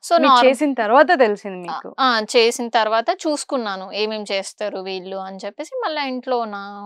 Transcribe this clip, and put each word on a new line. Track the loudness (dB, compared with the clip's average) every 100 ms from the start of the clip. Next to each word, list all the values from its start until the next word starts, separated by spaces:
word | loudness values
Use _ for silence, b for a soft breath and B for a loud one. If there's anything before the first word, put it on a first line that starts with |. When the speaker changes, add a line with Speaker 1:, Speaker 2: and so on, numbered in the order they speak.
Speaker 1:
So | 0
Speaker 2:
మీరు | 4
Speaker 1:
నార్మ్- | 6 6
Speaker 2:
చేసిన | 6 4 0
తర్వాత | -2 4 6 6 6
తెలిసింది | 4 2 -6 -12 -10
Speaker 1:
ఆ, |
Speaker 2:
మీకు? | -10 -10 -2
Speaker 1:
ఆ, | 0 0
చేసిన | 2 4 4 2 0
తర్వాత | 0 2 2 0
చూసుకున్నాను | -2 -2 -4 -4 -4 -4 -8 -8
ఏమేం | -4 -4 -4 -4
చేస్తారు | -6 -6 -8 -8 -6
వీళ్ళు | -8 -8 -8 -10
అని | -10 -10
చెప్పేసి. | -12 -12 -10 -6
మళ్ళా | -6 -4
ఇంట్లో | -4 -6 -2 -2
నా | -2 -8 -12 -14